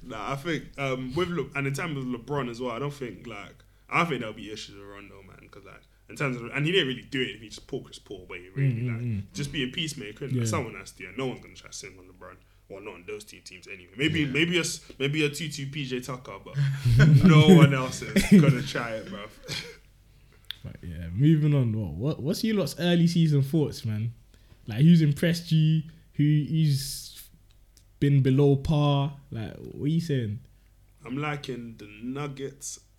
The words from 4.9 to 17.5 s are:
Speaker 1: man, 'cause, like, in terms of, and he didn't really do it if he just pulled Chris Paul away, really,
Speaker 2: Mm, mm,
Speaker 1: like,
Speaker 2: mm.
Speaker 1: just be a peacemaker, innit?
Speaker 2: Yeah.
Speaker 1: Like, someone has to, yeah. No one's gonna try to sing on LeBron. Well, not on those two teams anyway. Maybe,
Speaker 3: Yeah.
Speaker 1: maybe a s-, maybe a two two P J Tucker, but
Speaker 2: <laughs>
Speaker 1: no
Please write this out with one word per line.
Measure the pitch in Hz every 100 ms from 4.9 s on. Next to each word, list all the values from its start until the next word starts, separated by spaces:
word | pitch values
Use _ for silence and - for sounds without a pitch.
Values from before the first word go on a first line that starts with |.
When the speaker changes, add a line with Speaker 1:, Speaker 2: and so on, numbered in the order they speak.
| 101 98 98 95
Speaker 1:
man, | 95 101
'cause, | 101
like, | 98 104 _ _ _
in | 107
terms | 147 123
of, | 117
and | 123
he | 147
didn't | 185 139
really | 120
do | - 135
it | 120
if | 101
he | 110
just | - -
pulled | 127
Chris | - -
Paul | - 98 92
away, | 92 90
really, | 95 139
Speaker 2:
Mm, | 117
mm, | 123
Speaker 1:
like, | 117
Speaker 2:
mm. | 120 107 98
Speaker 1:
just | - 143
be | -
a | 127
peacemaker, | - 160 - 104 110 139
innit? |
Speaker 2:
Yeah. | 123
Speaker 1:
Like, | 117
someone | 160 117
has | 101 98
to, | -
yeah. | 92 104
No | 135
one's | 104
gonna | 95
try | 90 -
to | -
sing | 101 92
on | 92
LeBron. | 90 90 90 _ _ _
Well, | 98
not | 107
on | 90 87
those | 107
two | 104 92
teams | - 92 -
anyway. | 98 87 98
Maybe, | 151 156
Speaker 3:
Yeah. | 147
Speaker 1:
maybe | 131 170 175
a |
s-, | 160 - - -
maybe | 139 151
a | 147
two | 143 160
two | 147 139
P | 147
J | 135 127
Tucker, | 123 127 - 98
but | - 139 139 - 120 117
Speaker 2:
<laughs> | 151 151
Speaker 1:
no | 185 156 151